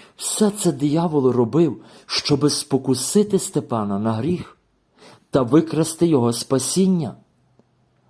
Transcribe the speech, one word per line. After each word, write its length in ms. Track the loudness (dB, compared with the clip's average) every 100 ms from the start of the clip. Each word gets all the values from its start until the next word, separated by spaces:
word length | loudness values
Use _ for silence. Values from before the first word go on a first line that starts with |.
| -20 -10
Все 340 | -6 0 0
це 220 | 2 -2
диявол 580 | 0 0 0 0 2 2
робив, 520 | 2 0 2 0 -2 -14 -20 -8
щоби 440 | -6 -2 0 0
спокусити 880 | -2 -2 -4 0 -2 0 0 2 -2
Степана 600 | -2 -6 -4 -4 -2 -2
на 140 | -2
гріх 460 | -2 -4 -6 -8 -18 _ _ _ _ -20 -20 _
та 120 | 0
викрасти 640 | 4 4 4 -2 -2 0 2
його 260 | 2 2
спасіння. 800 | -2 -2 -2 0 0 2 0 -4 -10 _ _ _ _ _ _ _ _